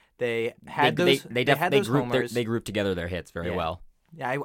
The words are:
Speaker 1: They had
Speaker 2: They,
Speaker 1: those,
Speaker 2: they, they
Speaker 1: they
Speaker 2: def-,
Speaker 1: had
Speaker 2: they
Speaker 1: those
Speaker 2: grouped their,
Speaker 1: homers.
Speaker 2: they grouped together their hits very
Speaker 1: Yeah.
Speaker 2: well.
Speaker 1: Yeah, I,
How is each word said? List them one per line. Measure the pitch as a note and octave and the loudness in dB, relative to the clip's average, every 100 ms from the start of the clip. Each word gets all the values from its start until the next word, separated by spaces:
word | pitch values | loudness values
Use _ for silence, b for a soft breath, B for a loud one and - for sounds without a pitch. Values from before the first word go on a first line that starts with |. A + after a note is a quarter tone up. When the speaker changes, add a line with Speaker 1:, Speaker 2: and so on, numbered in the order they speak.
| b - | b -6
Speaker 1:
They | A#2+ A#2 A#2 - - | -2 -2 -4 -6 -6
had | - D3 D#3+ | 2 2 4
Speaker 2:
They, | |
Speaker 1:
those, | F3 C#3 | 4 2
Speaker 2:
they, | - | 0
they | A#2+ | 0
Speaker 1:
they | |
Speaker 2:
def-, | B2+ C#3 | 2 2
Speaker 1:
had | F3 | 4
Speaker 2:
they | C#3 | 2
Speaker 1:
those | A2+ | 4
Speaker 2:
grouped | C#3 B2 | 2 2
their, | B2+ | 0
Speaker 1:
homers. | A#2+ | 0
Speaker 2:
they | A#2 | -2
grouped | A2+ A#2 - | -2 -2 -2
together | G#2 G2 F2 | -2 0 -2
their | E2+ | -4
hits | F2 - | -6 -8
very | - E2+ | -8 -4
Speaker 1:
Yeah. | F2 | -2
Speaker 2:
well. | D#2+ E2+ - _ _ D#3+ | -4 -6 -12 _ _ -10
Speaker 1:
Yeah, | B2+ | -6
I, | C#3 | -4